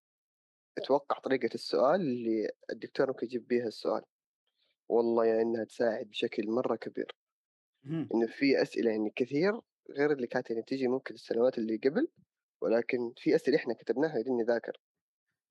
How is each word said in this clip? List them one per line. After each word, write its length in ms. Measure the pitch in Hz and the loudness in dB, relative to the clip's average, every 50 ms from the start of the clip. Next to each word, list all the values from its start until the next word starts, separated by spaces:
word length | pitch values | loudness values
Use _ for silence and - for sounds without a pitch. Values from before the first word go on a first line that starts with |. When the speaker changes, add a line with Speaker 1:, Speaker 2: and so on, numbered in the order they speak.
| _ _ _ _ _ _ _ _ _ _ _ _ _ _ - | _ _ _ _ _ _ _ _ _ _ _ _ _ _ -10
Speaker 1:
اتوقع 420 | - 104 - 131 147 - - 120 - | -6 -2 0 0 0 0 -2 -6 -4
طريقة 340 | - 123 131 131 - 110 - | -2 -2 0 0 0 -2 -4
السؤال 460 | 117 - - - - 120 135 165 196 | -6 -6 0 2 4 4 4 4 2
اللي 500 | 180 139 123 123 113 113 110 110 104 - - _ - - | 2 0 -2 -2 0 0 0 0 0 -2 -6 _ -8 -10
الدكتور 380 | - 113 110 117 - - 139 | -8 -8 -10 -6 -2 0 0
ممكن 180 | 131 127 - 120 | 0 -2 -4 -6
يجيب 220 | 113 127 120 113 | -6 -6 -6 -4
بيها 200 | - 123 120 123 | 0 0 0 0
السؤال. 360 | 107 - - - 82 107 110 - _ _ _ _ _ _ _ _ _ _ _ _ _ _ _ _ - | -2 -6 -4 -2 -2 -2 -2 -4 _ _ _ _ _ _ _ _ _ _ _ _ _ _ _ _ 0
والله 340 | - 117 117 117 117 117 113 | 2 2 4 4 2 4 4
يا 160 | 113 113 110 | 4 4 2
إنها 220 | 113 117 117 117 107 | 2 0 0 -2 -4
تساعد 420 | - - - 123 117 107 120 123 | -6 -2 0 0 0 0 -2 -6
بشكل 440 | 107 - - - 117 - - - 107 | -8 -6 -4 -4 -2 -2 -2 -2 -2
مرة 260 | 110 123 127 123 120 | 0 0 0 0 -2
كبير. 400 | - - 110 - - - - - _ _ _ _ _ _ _ _ _ _ _ _ _ - | -4 -6 -8 -6 -6 -6 -8 -8 _ _ _ _ _ _ _ _ _ _ _ _ _ -10
Speaker 2:
مهم. 240 | 135 160 165 143 - - | -6 -6 -6 -4 -2 0
Speaker 1:
إنه 140 | 113 117 | 0 0
في 340 | 110 - - 143 139 131 - | 0 0 2 2 4 4 4
أسئلة 300 | 147 - - - 110 113 | 2 0 0 0 0 0
يعني 180 | 107 110 107 107 | 2 0 -2 -2
كثير 520 | - - 127 120 139 143 175 202 208 233 - _ _ _ _ - | -2 -2 -2 0 0 0 2 0 0 -2 -6 _ _ _ _ -8
غير 220 | - 139 143 151 | -2 0 2 2
اللي 160 | 151 139 120 | 2 0 -2
كانت 220 | 117 - 127 123 - | -2 -2 -2 -2 -2
يعني 140 | 117 113 113 | -4 -4 -4
تيجي 240 | - 135 135 131 | -4 -2 0 0
ممكن 260 | 120 123 135 - - 110 | 0 0 0 -4 -6 -14
السنوات 440 | 113 - - - 113 120 127 - | -10 -6 -2 0 2 4 4 2
اللي 200 | 127 110 110 110 | 2 -2 -2 0
قبل، 340 | 107 - 135 151 226 311 - _ _ _ _ _ _ _ _ _ - | 0 0 2 2 2 0 -2 _ _ _ _ _ _ _ _ _ -4
ولكن 520 | - 85 110 117 120 - - 120 120 117 120 | 0 2 2 2 2 0 -2 -2 -2 -4 -6
في 180 | - - 160 - | -2 0 2 2
أسئلة 220 | - - 135 131 | 4 4 2 2
إحنا 160 | 160 - 127 113 | 2 2 -2 -6
كتبناها 440 | - - - 113 123 151 160 151 | -4 -2 -2 0 0 0 0 0
لين 200 | 117 113 131 127 | -2 -2 0 0
نذاكر. 440 | 117 113 113 117 117 - - - - _ _ _ _ _ _ _ _ _ _ _ _ _ _ | 0 2 0 0 0 -2 -6 -12 -12 _ _ _ _ _ _ _ _ _ _ _ _ _ _